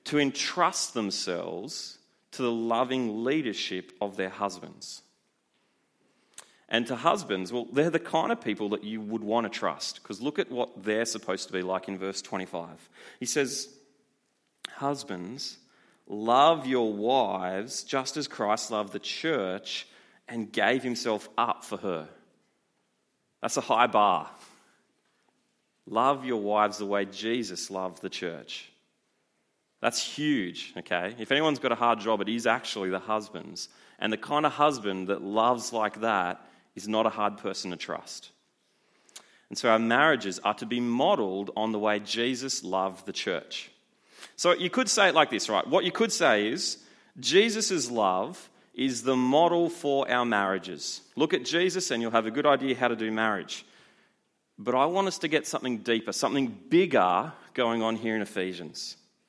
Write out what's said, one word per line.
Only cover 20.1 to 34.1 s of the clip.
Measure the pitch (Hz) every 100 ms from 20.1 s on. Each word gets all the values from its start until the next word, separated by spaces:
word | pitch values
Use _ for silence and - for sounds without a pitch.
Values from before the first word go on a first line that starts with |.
| _ -
and | 117 101
gave | 117 104 127
himself | 127 117 120 107 - -
up | 117 -
for | - 98
her." | 101 82 76 - _ _ _ _ _ _ _ _ _ _ _ _
That's | 110 139
a |
high | - 117 120
bar. | 107 104 85 78 - - - _ _ _ _ _ _ _ _ _ _ _ _ -
Love | 110 135 139 127
your | 113
wives | 104 104 104 101
the | 101
way | 101 98
Jesus | 98 110 123 101 90 -
loved | 95 92 85
the | 95
church. | - 90 78 55 - - _ _ _ _ _ _ _ _ _ _ _
That's | 123 - - -
huge, | 151 135 90 - - -
okay? | - 87 92 120
If | 107
anyone's | 139 156 135
got | 127
a | 113
hard | 120 113
job, | 107 107
it | 98
is | 117 113
actually | 120 - 107 95
the | 92
husbands. | 110 107 104 90 82 87 - - - -
And | 107